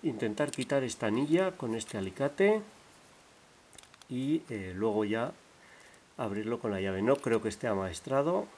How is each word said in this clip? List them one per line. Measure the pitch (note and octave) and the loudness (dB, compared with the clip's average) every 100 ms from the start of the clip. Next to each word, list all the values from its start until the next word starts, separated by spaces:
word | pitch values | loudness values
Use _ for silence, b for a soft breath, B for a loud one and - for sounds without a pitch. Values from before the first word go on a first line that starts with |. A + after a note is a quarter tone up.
intentar | E3 A2 A#2 G#2 D3 | -2 0 -2 0 -2
quitar | - B2+ C#3 | -2 0 0
esta | B2+ - A2 | 0 -2 0
anilla | A2 D3 E3 F#3+ | 2 4 4 2
con | F#3 B2+ A2+ | -2 -4 -4
este | A2 A2 | -4 -4
alicate | F#2+ - C#3 C#3 G3 G#3+ G#3 - - - - - - - - - - - - - - | -4 -2 -2 4 4 4 0 -18 -20 -20 -20 -20 -20 -20 -20 -20 -20 -20 -20 -20 -10
y, | B2+ C3+ D#3+ - | -6 0 -2 -2
eh, | A2 F#2 F#2 | -6 -6 0
luego | A2 G#2+ G#2+ | 2 2 2
ya | A2 A#2+ - - - B B B B B - | 0 -2 -6 -20 -20 B B B B B -8
abrirlo | A2+ G2+ G#2+ A#2 | -4 -4 -4 -4
con | A2+ | -2
la | G2 | -2
llave. | G2 F#2+ | 0 0
No | G#2+ C3+ | 2 2
creo | - A2+ | 2 2
que | G#2+ | 0
esté | G2 A#2+ | -4 -2
amaestrado | G2+ F#2+ F2 - C3+ D3 F#3 D#4 | 0 -2 -6 -2 0 2 0 -4